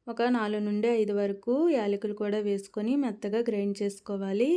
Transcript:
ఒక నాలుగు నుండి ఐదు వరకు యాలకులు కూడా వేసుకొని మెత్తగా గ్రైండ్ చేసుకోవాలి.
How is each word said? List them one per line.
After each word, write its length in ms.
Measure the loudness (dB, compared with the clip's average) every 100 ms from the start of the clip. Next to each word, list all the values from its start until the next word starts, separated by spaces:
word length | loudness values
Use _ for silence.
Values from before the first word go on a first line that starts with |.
| -10
ఒక 140 | -2 2
నాలుగు 340 | 2 0 -2
నుండి 240 | -2 0 2
ఐదు 220 | 2 2
వరకు 400 | 0 0 -2 0 2 4
యాలకులు 460 | 2 2 -2 -2 -4
కూడా 240 | -2 0
వేసుకొని 520 | 0 -2 -4 -4 0 0
మెత్తగా 420 | 0 -4 -2 0
గ్రైండ్ 340 | 0 0 0 0
చేసుకోవాలి. 720 | -2 -4 -6 -4 -2 0 2